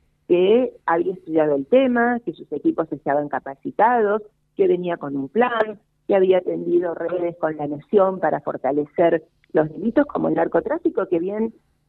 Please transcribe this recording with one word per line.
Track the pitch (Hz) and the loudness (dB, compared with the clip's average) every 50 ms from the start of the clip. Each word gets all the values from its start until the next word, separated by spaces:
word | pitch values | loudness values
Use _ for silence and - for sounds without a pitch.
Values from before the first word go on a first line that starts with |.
| _ _ _ _ _ | _ _ _ _ _
que | - 175 175 185 196 220 247 262 - - - _ | 2 2 4 4 4 4 4 2 0 -4 -6 _
había | - 165 170 175 185 185 | 0 0 0 0 -2 -6
estudiado | 185 - - 160 160 156 151 143 | -8 -8 -2 0 2 2 2 2
el | 139 135 | 0 2
tema, | - 240 262 269 254 240 240 233 240 247 233 240 | 2 4 4 4 4 2 2 2 2 0 -2 -4
que | 226 - | -8 -10
sus | - 170 - | -10 -10 -10
equipos | 156 143 - 165 160 - 165 160 | -8 -4 -2 -2 0 -2 -4 -6
estaban | 156 143 - 156 139 147 147 143 | -8 -6 -2 -2 0 0 -2 -2
capacitados, | - 131 - 135 139 - - 139 - - 202 233 247 240 214 202 208 220 208 - _ _ _ _ _ | -6 -6 -8 -10 -12 -12 -12 -6 0 2 2 4 4 2 2 0 0 -2 -4 -10 _ _ _ _ _
que | - 196 | 0 2
venía | 180 180 180 180 175 170 | 2 2 0 -2 -4 -6
con | 165 - 143 139 | -6 -6 -6 -6
un | 139 135 139 | -6 -6 -2
plan, | - 214 247 247 240 220 214 214 208 - _ _ _ _ _ | 0 0 0 0 0 -2 -4 -4 -6 -12 _ _ _ _ _
que | - 202 | 0 2
había | 196 190 185 185 180 | 2 4 4 4 2
tendido | 180 175 170 170 170 175 175 175 180 175 165 | 0 -2 -4 -4 -2 0 0 0 0 -2 -4
redes | 165 170 170 175 175 175 175 170 | -6 -6 -6 -4 -4 -4 -6 -4
con | - - 156 156 | -4 -4 -4 -4
la | 151 147 | -6 -6
nación | 147 147 147 - _ - 202 190 190 190 185 | -8 -8 -10 -4 _ 2 4 4 2 2 0
para | 170 156 147 151 | -2 -2 -2 -2
fortalecer | - 151 147 - - 131 139 147 147 - _ - 170 170 165 165 - _ _ _ _ _ - | -4 -6 -6 -4 -4 -2 -2 -2 -4 -2 _ 0 2 2 2 0 -4 _ _ _ _ _ -2
los | 175 156 156 | 0 0 -2
delitos | 156 - 185 233 - 202 190 | -4 -6 -6 0 0 0 0
como | 190 - 165 160 | 0 -2 -2 -2
el | 165 156 | 0 0
narcotráfico, | 165 165 170 - 170 165 - 302 339 - 339 - - 196 | 0 0 0 0 -2 -2 -2 -4 -2 -2 -2 -2 -2 -2
que | - 185 165 | 0 -2 -2
bien, | 170 190 208 214 220 226 - _ _ _ _ _ _ | -2 -2 -4 -4 -4 -4 -6 _ _ _ _ _ _